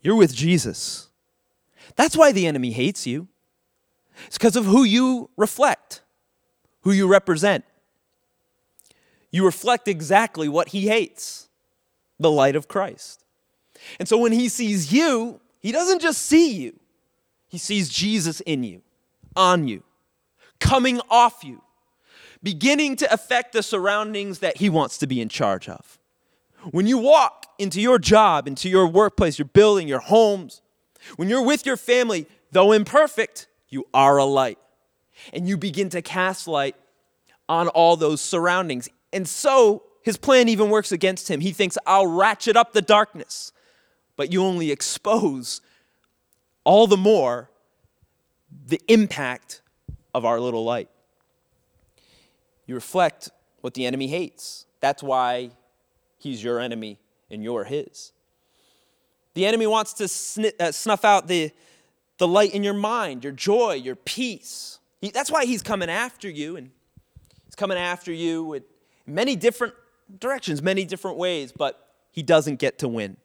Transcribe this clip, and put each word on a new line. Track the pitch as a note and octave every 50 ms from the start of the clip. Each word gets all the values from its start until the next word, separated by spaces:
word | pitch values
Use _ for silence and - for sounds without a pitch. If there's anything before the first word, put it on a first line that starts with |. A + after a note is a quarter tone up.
You're | - - G#3+
with | A3+ F#3+ D#3 B2
Jesus. | A2+ C#3+ E3 F3+ D#3+ - A2+ - - - - - - - _ _ _ _ _ _ _ _ _ _ _ _ _ _ _ - - -
That's | - - D#4+ -
why | D#4 D#4+ C#4+
the | A3+ G3 F3+
enemy | E3 D3 C3+ B2 B2
hates | A2 B2 B2+ F#3+ G3 - -
you. | B2+ A#2+ D3 F3 F#3 _ _ _ _ _ _ _ _ _ _ _ _ _ _ _ _ _ - -
It's | - -
'cause | - - A#3 F3
of | B3 A3
who | G3 G3 C4 C4+
you | G#3+ G3+ A#3+ C4 B3+ B3+ A#3+ - - _
reflect, | - G#3 G#3+ - - C4+ C4+ F#3+ _ _ _ - - _ _ _ _ _ _ _ _ _ _ _ _ _ _ _ _
who | _ F#3+
you | G3 G3 G3
represent. | F#3 G3 F#3+ _ - E3+ D3+ F3 G3+ F#3+ C#3+ - _ _ _ _ _ _ _ _ _ _ _ _ _ _ _ _ _ _ _ _ _ _ _ _ _ _ _ _ _ _ _ _ _
You | - F3 F#3+
reflect | F#3 - - - A#3 A#3+ A3+ _
exactly | G#3 G3 D#3 D#3+ C#3 G3 G3+ A3+ A3 - E3+ D#3
what | D3 C#3+ E3 E3 -
he | - G3+ G3
hates, | G#3+ A3 A#3 G3+ - _ - - - - - - _ _ _ _ _ _ _ _ _ _ _ _ _ _ _
the | D3+ D#3+
light | D3+ C#3+ C3+ C#3+ C#3
of | D3+ D3
Christ. | _ - G3+ G3 D#3 - - - - - _ _ _ _ _ _ _ _ _ _ _ _ _ - - - -
And | F3+
so | - A3
when | A#3 A#3+ A#3
he | A3+ A#3 B3 A#3+
sees | - - A#3+ G#3+ G#3 F#3+ D#3 C#3 F3+
you, | C#4 E4 D#4+ C4+ A3+ A3+ A#3+ G3 - _ _ _ _
he | - G#3
doesn't | A3+ D#4 F4 F4+ F#4+ E4+
just | D#4 E4 C#4 -
see | - - D4 D#4+ E4+ D#4 A3+
you. | F3 C3 A#2 - _ _ _ _ _ _ _ _ _ _ _ _ _ _ _
He | -
sees | E3+ - - G#3 G3+ F#3 C3+
Jesus | - - F3+ G#3 A3 G#3+ D#3 E3 D#3 -
in | F#3+ E3+ D#3 C3+ B2
you, | G#2+ F2 F#2 _ _ _ _ _ _ _ _ _ - -
on | F3+ F#3+ F3+ F3+ F3 D3+
you, | B2+ G#2 F2+ _ _ _ _ _ _ _ _ _ _ _ _ _ _ _ _
coming | - - C4+ C4+ B3 C4 B3 A#3+ - _
off | A3 A#3 A#3+ A#3 - - -
you, | C#3 B2 - _ _ _ _ _ _ _ _ _ _ _ - - - - _
beginning | - G3 F#3 D3 E3+ C4+ D4 C#4+ D#4 C#4+ C4+
to | - G3+ -
affect | G#3+ G#3+ - - B3+ A#3+ B3 B3
the | - A3+
surroundings | G3+ - A3+ G3 F3+ G3+ G3+ G#3 G#3+ G#3+ G#3+ G3+ G3+ G3+ F#3 -
that | F#3+ E3+ -
he | - F#3+ G3+
wants | D#3 D#3+ C#3+ C3 - -
to | D3+
be | C3+ C3 B2
in | A#2
charge | A2 - - C3 G2+ F#2+ F#2 -
of. | - E2+ - _ _ _ _ _ _ _ _ _ _ _ _ _ _ _ _ - E3
When | C#3 E3+ G3
you | A3 C4
walk | B3 A3 C#4 D4+ D#4 C4 - - _ - _ _ -
into | G3+ G3 E3 F#3+
your | G#3 B3 B3+ A3+
job, | D3 - G#3+ G#3+ A3 G3 E3 D3 B2+
into | C#3+ C3+ - - F#3
your | F#3 F#3+ F#3
workplace, | E3+ E3 F#3+ G#3+ G3+ _ - G#3 E3 C#3
your | - D3
building, | C3 _ G3+ G#3 G#3+ G#3 G3 E3
your | D3 C3+ B2+
homes, | - - G3+ A3+ A3+ G#3 G3+ F#3+ E3+ B2+ - - _ _ _ _ _ _ _ _ - - -
when | - E3+
you're | F#3+ A#3 C4+ B3
with | B3 D4 - -
your | C4+ B3+
family, | - - - A#3+ B3+ B3 A#3 G#3 E3+ D3 _ _ _ _ _
though | - F#3 F#3 G3+
imperfect, | A3 G#3+ G#3 - A#3 C#4 G#3 G3+ - - A3 - _ - - _ _ _ _
you | _ C3+ C3+ C3 _ -
are | C3 C#3 C#3 C#3+
a | C#3+ C#3
light. | C#3 C#3 C3+ C3 A#2+ G#2 _ _ _ _ _ _ _ _ _ _ _ _ _ - - -
And | D#3 F3+ F3+
you | G3+
begin | E3 E3 G3+ C#3+ F#3 G3 F#3
to | E3+ F3
cast | D#3+ - - F#3 F#3 F#3+ F#3+ - -
light | E3+ D#3+ C#3+ C#3 C#3 - _ _ _ _ _ _ _ _ _ _ _ _ _ _ -
on | D#3+ E3+ F3 E3+
all | - E3 E3 E3+ E3+
those | D#3+ D#3 D3 D#3 C#3+
surroundings. | - - - E3+ E3+ F3 F3+ F#3 F#3 E3 C3 B2 B2 - _ _ _ _
And | - G3 F#3
so | - - - - C#4 C4+ C4+ A#3+ G#3 G#3 - - _ _ _ _
his | A3+ G3+
plan | - - C#4 C4 B3+ A#3+ A#3
even | A3+ G3 G#3+ G#3
works | G#3+ G#3+ G#3 -
against | G3 E3 F#3+ F#3+ F#3+ - - -
him. | F3 C#3
He | D#3+ G3
thinks, | E3+ - G3+ F3+ - - -
"I'll | D3+ F#3+ G3 G3
ratchet | F3 E3 F3+ G3 A3 G#3 - - A3+ G#3
up | A#3 A#3 - -
the | G#3+
darkness." | F3+ - G#3+ G#3 G#3+ _ _ D#3 - _ - - - - _ _ _ _ _ _ _ _ _ _ _ _ _
But | - C#3+ C#3+ F3+
you | F#3+ F#3
only | F#3+ F3+ F3 E3 D3+
expose | C#3+ - - - - - _ G#3+ A3 A3+ G3 E3 C3+ C3 A#2+ - - - _ _ _ _ _ _ _ _ _ _ _ _ _ _ _ _ _ _ _ _ _
all | - F3+ G#3 A#3
the | G3 G3+
more | F#3+ F#3+ G#3 A3 F#3 C3+ B2 A#2+ B2 B2 _ _ _ _ _ _ _ _ _ _ _ _ _ _ _ _ _ _ _ _ _ - C#3+ C#3
the | A#2+ D#3+ D#3+ _
impact | - A3+ A3 G#3 - - D3+ C#3 B2 B2+ B2+ _ _ - - _ _ _ _ _ - - - _ _ -
of | B2 A#2
our | A#2 A#2 A#2
little | B2 B2 A#2 A2+ A2+
light. | A#2 A#2+ A#2 - _ _ _ _ _ _ _ _ _ _ _ _ _ _ _ _ _ _ _ _ _ _ _ _ _ _ _ _ _ _ _ _ _ _ _ _
You | - B2+
reflect | A#2+ - - - F#3 F3+ D#3 - _ - - _ _ _ _ _ _
what | - B2+ _
the | B2+ B2+
enemy | B2 B2+ C#3+ C3+
hates. | C3 D3+ F3+ F3 - _ - - - - - _ _ _ _
That's | - C#3 C#3 - C#3+
why | C#3 C3 B2+ B2+ B2 B2 B2 B2+ A#2+ A2+ _ _ _ _ _ _ _ _ _ _ _ _
he's | _ _ D3 C3 A2 G#2
your | A#2+ A#2+ A#2
enemy | B2 B2 A#2 A2+ A2 G#2+ G2+ _ _ _ _ _ _ _
and | - G#2+ G#2+
you're | A2+ A#2+ A2+ -
his. | - C#3 D3+ C3+ - _ - - - _ _ _ _ _ _ _ _ _ _ _ _ _ _ _ _ _ _ _ _ _ _ _ _ _
The | E3+ F#3
enemy | G3+ A3+ A3+ A3+
wants | G#3+ A3 A3 G#3+ - -
to | - G#3
sni-, | F#3 - - - - - G#3 G#3+ G#3+ - -
uh, | E3+ E3
snuff | D3 - - A3 G#3 F#3+ -
out | G#3+ G#3 F#3+ D#3+
the, | D#3+ F3+ E3+ D#3 D3+ _ _ _ _ _ _ _ _ _ _ _ _ _
the | _ F3+
light | E3+ F3 G#3 G#3+ G3+ G3+
in | G3+ G3+
your | G3+ G3+
mind, | G3+ G3+ G#3+ A#3 A#3+ G#3 E3+ C3+ B2 A#2+
your | C#3+ C#3
joy, | C3 - G3 G3+ A#3+ A#3+ G#3+ E3+
your | C3+ B2 B2+ B2+
peace. | _ _ - - - C4 B3 G3+ - _ - - - - - - _ _ _ _ _
He, | - G#3
that's | - A#3+ C#4+ -
why | D4+ D#4+ C4+
he's | B3 B3+ G3+
coming | - - A3 F#3+ F3+ E3
after | E3+ G3+ A#3+ B3+ - _ -
you, | G3 D#3+ D3 D3 D#3 F3
and | E3 B2 C3 _ _ _ _ _ - _ _ _ - _ _ _ _ _
he's | _ -
coming | - G3+ F#3+ F#3
after | F3 F3 F3 F3 F3 - F3
you | E3 E3 E3+ E3 E3 E3 E3 D#3 D3+
in | C3+ - _ _ _ _ _ _ _ _
many | - D3 F3 A#3+ C4+ C4
different | F3 D3 A#3+ A#3 - B3 G#3+ - _ _ _ _ _ _ _ G3
directions, | F#3 - B3 C#4 B3+ - F#3+ D#3 C#3+ D3
many | F#3 F#3+ F#3+ F#3+
different | D#3 F#3+ F3+ - F#3+ D#3
ways, | C#3 F3+ F3+ F3 D#3 C#3 A#2+
but | _ - D3 C3+ - _ _ _ _ _ _ _
he | _ E3+ D3+
doesn't | - F3 D#3 D3 D3+ C#3+
get | A#2+ - C3 - -
to | D3+
win. | B2+ A#2 A2+ G#2 G2 F#2+ _